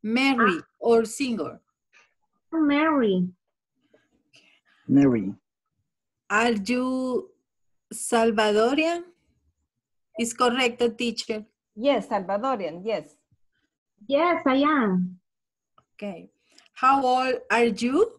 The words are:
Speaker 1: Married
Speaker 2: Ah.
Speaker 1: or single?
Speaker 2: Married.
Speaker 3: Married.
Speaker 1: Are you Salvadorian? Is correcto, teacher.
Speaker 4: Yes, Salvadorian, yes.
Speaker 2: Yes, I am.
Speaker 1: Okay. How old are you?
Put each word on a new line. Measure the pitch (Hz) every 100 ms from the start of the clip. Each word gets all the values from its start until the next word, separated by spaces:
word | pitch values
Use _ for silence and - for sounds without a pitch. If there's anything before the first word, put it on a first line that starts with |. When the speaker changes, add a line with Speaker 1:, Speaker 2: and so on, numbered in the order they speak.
Speaker 1:
Married | 214 233 269 247 220 170
Speaker 2:
Ah. | - _
Speaker 1:
or | 233 233 220
single? | - 262 214 139 - _ _ _ _ _ _ _ _ _
Speaker 2:
Married. | 330 294 285 320 285 220 185 185 - _ _ _ _ _ _ _ _ _ _ _ _ _ _ -
Speaker 3:
Married. | 139 143 117 95 - _ _ _ _ _ _ _ _ _
Speaker 1:
Are | 208 240
you | 220 196 247 262 262 254 233 190 _ _ _ _ _ _
Salvadorian? | - - 233 226 220 214 208 226 285 320 349 349 _ _ _ _ _ _ _ _ _ _ -
Is | 233
correcto, | - 247 247 247 240 240
teacher. | 226 240 233 - 214 214 _ _
Speaker 4:
Yes, | 208 269 254 196
Salvadorian, | 208 190 202 262 240 170 170
yes. | 202 196 156 _ _ _ _ _ _ _ _ _ 208
Speaker 2:
Yes, | 277 349 -
I | 277 269
am. | 294 294 214 185 180 - _ _ _ _ _ _ _
Speaker 1:
Okay. | - 208 170 180 _ _ _ _
How | - 262 269
old | 254 254 262 254 -
are | 226
you? | 240 196 240 294 466